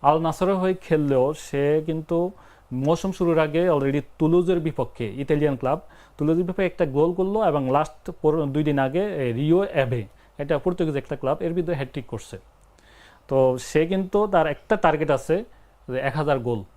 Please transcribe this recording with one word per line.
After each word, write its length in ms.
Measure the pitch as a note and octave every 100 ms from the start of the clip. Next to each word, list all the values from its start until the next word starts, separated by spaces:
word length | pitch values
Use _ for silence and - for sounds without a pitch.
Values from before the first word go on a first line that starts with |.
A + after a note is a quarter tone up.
আল 200 | C#3 D#3+
নাসরের 340 | E3 E3 F#3 F#3+
হয়ে 200 | F#3 F#3
খেললেও 520 | - D#3+ D3 C3+ C3
সে 480 | D#3 - C#3+ C#3+ D#3 D#3
কিন্তু 460 | D#3+ D#3 E3+ F3 - - - _
মৌসুম 400 | B2+ C#3 E3 F#3+
শুরুর 280 | F#3 F3 D#3+
আগে 300 | D3+ D3+ F3+
already 320 | D3+ C#3 C#3+ - -
তুলুজের 400 | D#3 F3 F3 F3
বিপক্ষে, 540 | D#3+ - A#2+ - A2+ G#2+
ইতালিয়ান 380 | C#3 D3+ D3+ C3+
ক্লাব 240 | B2+ D#3 - - - -
তুলুজের 260 | D3+ E3
বিপক্ষে 220 | F3+ F#3 F#3
একটা 200 | - E3+
গোল 280 | C3+ D#3+
করলো 300 | F3+ F#3 G#3
এবং 280 | G#3 D3 C3
লাস্ট 400 | C#3 D#3 - - -
পর-, 240 | D#3 D#3 D3
দুই 180 | C#3
দিন 160 | D3+ C#3+
আগে, 200 | C3 D3+
এ, 340 | G#3 E3+ B2+
রিও 320 | A#2 D3+ E3+ G3
অ্যাভে, 320 | D#3 B2+ A#2+ G2+ _ _ _
এটা 200 | C#3+ D3+
পর্তুগিজ 380 | F#3 F3+ D#3+ C#3
একটা 200 | - D3
ক্লাব, 260 | C3 D3+
এর 80 | E3+
বিরুদ্ধে 260 | E3+ E3+ D#3+
হ্যাটট্রিক 320 | C3+ - -
করছে। 300 | A2 - F#2+ - _ _ _ _ - - - _
তো 300 | C3+ C3 B2+
সে 280 | - D#3 E3
কিন্তু, 420 | F#3+ F#3+ G#3 G#3+
তার 200 | G3 D#3
একটা 280 | D3 - G#3
টার্গেট 360 | F3 D3+ D3+
আছে 320 | C3+ - E3+ A#3+ - - _ -
যে 80 | B2+
এক 180 | C3+ C3+
হাজার 240 | D3 C#3
গোল 240 | A#2+ A#2 G2